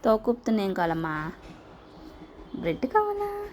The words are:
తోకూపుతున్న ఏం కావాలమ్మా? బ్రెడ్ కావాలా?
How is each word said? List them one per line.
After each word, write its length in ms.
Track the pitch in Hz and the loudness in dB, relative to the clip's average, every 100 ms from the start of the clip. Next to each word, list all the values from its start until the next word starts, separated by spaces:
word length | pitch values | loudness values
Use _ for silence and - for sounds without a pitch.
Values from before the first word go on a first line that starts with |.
తోకూపుతున్న 540 | - 220 226 233 - 220 | 6 4 4 0 2 2
ఏం 80 | 196 190 | 2 2
కావాలమ్మా? 340 | 170 160 160 156 156 - - - - - - - - - - - - - | 2 2 0 -2 -4 -8 -16 -18 -20 -20 -20 -18 -18 -18 -18 -18 -12 -4
బ్రెడ్ 240 | 170 160 254 | -2 0 2
కావాలా? 340 | 427 415 403 415 403 415 | 4 4 0 -2 -4 -8